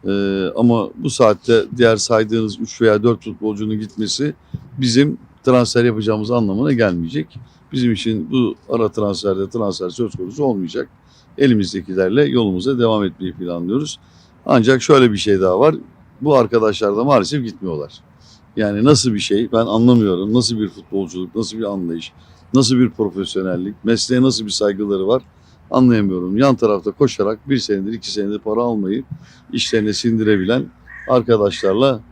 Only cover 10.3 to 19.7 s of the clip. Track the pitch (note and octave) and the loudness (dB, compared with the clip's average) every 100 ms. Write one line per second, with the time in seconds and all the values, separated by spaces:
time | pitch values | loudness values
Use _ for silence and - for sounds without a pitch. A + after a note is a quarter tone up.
10.3 | B2+ C#3 G#2 F2 A2+ C#3 _ _ _ _ | -4 -2 -2 -4 -8 -10 _ _ _ _
11.3 | - C3+ A2+ F#2 G2 E2+ F#2 F#2 A#2 C#3+ | 0 2 2 0 -6 -6 -2 0 2 2
12.3 | B2+ G#2+ F2+ A2 C3 A#2 A2 G2 - F#2 | 2 0 -2 -2 0 0 2 -2 -4 -10
13.3 | F2+ F2+ E2+ F2 A#2 D3+ - _ _ _ | -8 -8 -6 -4 -4 -4 -10 _ _ _
14.3 | _ - C3 A2 C3 - C#3+ B2 G2+ G#2+ | _ 0 2 4 2 4 6 6 2 0
15.3 | G2 F#2+ F#2 D3 D#3 - _ - _ C#3+ | 2 2 4 2 2 -8 _ -20 _ 2
16.3 | C#3 A2 A#2 A2 G2+ G#2+ G2+ B2+ C3 F2+ | 4 4 2 2 0 0 0 2 2 2
17.3 | D3 A#2 - F#2 D#2 C#2+ - _ _ - | -4 -6 -8 -8 -8 -10 -16 _ _ -20
18.3 | - _ - G#2 G#2 B2 D3 B2+ G#2 - | -20 _ -4 -2 2 4 4 2 -2 -2
19.3 | G2+ A#2 A2+ A#2 | -2 0 0 0